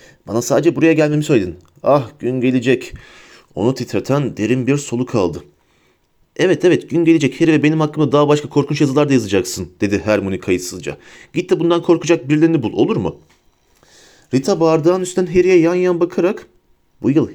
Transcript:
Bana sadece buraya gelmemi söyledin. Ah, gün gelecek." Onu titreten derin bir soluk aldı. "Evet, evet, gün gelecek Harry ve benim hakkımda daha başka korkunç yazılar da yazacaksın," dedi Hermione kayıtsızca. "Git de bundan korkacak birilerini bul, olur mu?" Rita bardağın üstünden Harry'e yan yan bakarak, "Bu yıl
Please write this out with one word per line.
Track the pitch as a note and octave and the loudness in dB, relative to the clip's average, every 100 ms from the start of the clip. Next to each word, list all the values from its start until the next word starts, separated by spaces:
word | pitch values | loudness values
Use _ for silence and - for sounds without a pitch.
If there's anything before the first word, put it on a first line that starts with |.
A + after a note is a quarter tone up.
| - _ - | -20 _ -6
Bana | A2+ | -4
sadece | - C3+ E3 C3 | 0 0 0 2
buraya | E3 | 2
gelmemi | D#3 D3+ D3 | 2 2 0
söyledin. | D3 B2 F2 D#2+ _ _ | 0 0 0 -10 _ _
Ah, | G2+ C3+ A2 - | 0 0 0 -8
gün | A#2 B2+ | -6 -2
gelecek." | B2+ B2+ B2 B2 - - - - - - _ E2+ | 0 0 0 -2 -2 -18 -20 -20 -20 -20 _ -2
Onu | A2+ | -2
titreten | C3 A#2 G#2+ - C#3 B2+ - | -2 -4 -6 -2 -2 -2 -4
derin | G#2 B2+ A#2+ | -2 0 0
bir | C#3+ | -2
soluk | - A#2+ B2 A#2 | -2 -6 -2 0
aldı. | F2+ D#2+ - _ _ _ _ _ _ _ _ - | 0 -4 -16 _ _ _ _ _ _ _ _ -2
"Evet, | F3+ E3 F#3 | 0 2 2
evet, | D3 - | 2 0
gün | E3+ E3 | 0 2
gelecek | E3 C#3 - | 2 2 0
Harry | D#3 | 0
ve | D3+ | 2
benim | D3+ D#3+ | 2 0
hakkımda | D3+ D#3 C#3 | -2 0 0
daha | D3 D3 | 2 2
başka | D3 - | 2 0
korkunç | D3 C#3 D3 | -2 -2 0
yazılar | D3+ C3+ D3 | 0 2 2
da | |
yazacaksın," | C3 G2+ G2 F2+ - F2+ - | 2 2 -2 -2 -8 -10 -4
dedi | G2+ G2+ G#2+ | -2 -2 0
Hermione | G#2 F#2+ F#2 | 0 0 -6
kayıtsızca. | - F2+ - F#2 C#2+ C#2+ - - - | -2 -4 -4 -12 -12 -12 -16 -20 -8
"Git | E3 E3+ | -6 -2
de | E3+ | 0
bundan | E3 E3+ | 2 0
korkacak | E3+ E3 D#3+ E3 C3+ | 2 0 2 -2 2
birilerini | D3+ E3 D#3+ | 2 2 2
bul, | A2 | -2
olur | - D#3 G#3 | 0 0 0
mu?" | E2+ - _ _ _ _ _ _ _ _ _ _ - | -4 -8 _ _ _ _ _ _ _ _ _ _ -4
Rita | E3+ F#3 F3 | -4 0 0
bardağın | D#3+ D#3+ D#3 F#3 | 2 2 2 0
üstünden | F3+ - F3+ | -2 -4 0
Harry'e | F3+ F3+ F3+ | 2 4 4
yan | E3 F3+ | 4 2
yan | F3+ E3+ | 0 0
bakarak, | F3 - F3 A3 - _ _ _ _ _ | -2 0 -2 -2 -12 _ _ _ _ _
"Bu | G#2+ | 0
yıl | D3+ B2 | 0 0